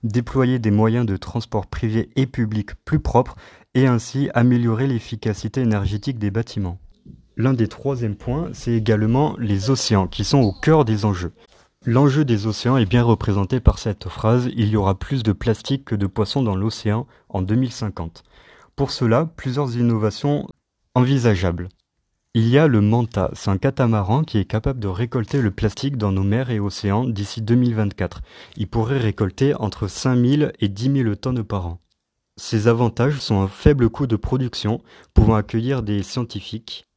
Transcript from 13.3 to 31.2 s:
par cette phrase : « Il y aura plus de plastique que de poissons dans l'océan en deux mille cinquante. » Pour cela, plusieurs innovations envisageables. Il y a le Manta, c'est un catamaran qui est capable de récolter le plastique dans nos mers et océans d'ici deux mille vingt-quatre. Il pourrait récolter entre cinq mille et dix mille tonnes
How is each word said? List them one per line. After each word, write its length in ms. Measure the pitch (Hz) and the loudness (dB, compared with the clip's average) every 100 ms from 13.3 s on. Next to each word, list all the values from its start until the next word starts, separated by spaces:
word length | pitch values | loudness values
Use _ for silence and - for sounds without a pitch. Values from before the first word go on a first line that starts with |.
| 101 98 127 | 0 0 2
par 180 | - 110 | 2 2
cette 280 | 113 101 98 | -4 -6 -8
phrase : « 420 | - 110 123 123 117 | -2 2 2 0 0
Il 140 | 104 | 2
y 60 | 107 | 2
aura 220 | 95 95 | 2 0
plus 260 | - 139 | -2 -2
de 100 | 110 | 0
plastique 520 | 98 - 107 - 135 - | 0 0 -2 -2 -6 -2
que 100 | 107 | -2
de 120 | 98 | -2
poissons 340 | - 104 139 | -2 -2 0
dans 140 | 120 95 | 0 0
l'océan 500 | 107 - 107 107 131 _ _ | -2 -4 -2 -2 -4 _ _
en 140 | 98 | -6
deux 120 | 92 117 | 0 0
mille 160 | 127 | 0
cinquante. » 520 | - 107 - 82 - _ _ - - _ - | -4 -8 -6 -10 -12 _ _ -20 -20 _ -4
Pour 160 | 139 | -4
cela, 340 | - 120 117 160 - | 0 2 2 0 -6
plusieurs 420 | 135 127 139 120 | -6 -4 -4 0
innovations 680 | 120 113 107 - 143 147 - - _ _ _ 127 | 0 2 -2 -2 -2 -2 -4 -16 _ _ _ 0
envisageables. 760 | 127 139 117 98 90 85 87 _ _ _ _ _ _ | 2 4 4 4 0 -2 -8 _ _ _ _ _ _
Il 160 | 117 113 | 0 4
y 80 | 131 | 6
a 80 | 160 | 6
le 140 | 113 | 4
Manta, 500 | 104 117 117 - 87 | 4 2 0 -2 -2
c'est 160 | - - | -2 -2
un 80 | 95 | 0
catamaran 680 | 135 135 123 110 95 123 | -2 0 2 2 0 0
qui 140 | 156 107 | 0 -2
est 80 | 95 | -2
capable 340 | 110 139 131 | -2 -2 -4
de 80 | 104 | -6
récolter 540 | 92 120 127 107 139 | -4 -4 -4 -2 0
le 80 | 113 | -2
plastique 480 | 95 107 - 139 135 | 0 -4 -2 -6 -2
dans 140 | 104 | 0
nos 120 | 95 | 0
mers 280 | 98 107 127 | 0 0 -2
et 80 | 110 | -4
océans 460 | 101 - 101 101 127 | -4 -4 -2 0 0
d'ici 360 | 104 101 - | -4 -6 -8
deux 140 | 107 120 | 0 2
mille 180 | 123 | 2
vingt-quatre. 480 | 110 104 - 90 - - - - - | 0 -2 -2 -8 -8 -16 -18 -20 -10
Il 100 | 101 | -4
pourrait 320 | 117 110 135 | -2 0 0
récolter 560 | 113 95 98 - 135 - | -2 0 -4 0 0 0
entre 320 | 107 - 101 | -4 -4 -8
cinq 280 | - 135 123 | -2 0 2
mille 380 | 120 147 147 - | 4 2 0 0
et 100 | 104 | -4
dix 200 | 98 127 | -2 -2
mille 260 | 139 117 | 0 0
tonnes 280 | 98 | -2